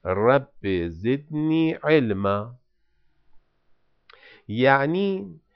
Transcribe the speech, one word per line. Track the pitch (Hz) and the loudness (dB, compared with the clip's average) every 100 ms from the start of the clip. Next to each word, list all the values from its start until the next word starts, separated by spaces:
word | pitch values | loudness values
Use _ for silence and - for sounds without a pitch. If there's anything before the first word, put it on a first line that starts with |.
| 87 | -4
"رب | 95 117 135 131 - 101 90 85 | 0 4 2 0 -8 -2 -2 -2
زدني | 82 113 143 147 151 156 160 160 - | -4 -4 -4 -4 -4 -2 0 0 -2
علما"، | 151 156 113 98 101 101 113 123 _ _ _ _ _ _ _ - _ _ _ _ _ _ _ - - - - | 2 2 2 -2 -2 -2 -6 -16 _ _ _ _ _ _ _ -20 _ _ _ _ _ _ _ -20 -20 -20 -8
يعني | 110 131 139 143 180 196 190 196 160 _ | 2 4 4 2 0 -2 -4 -8 -18 _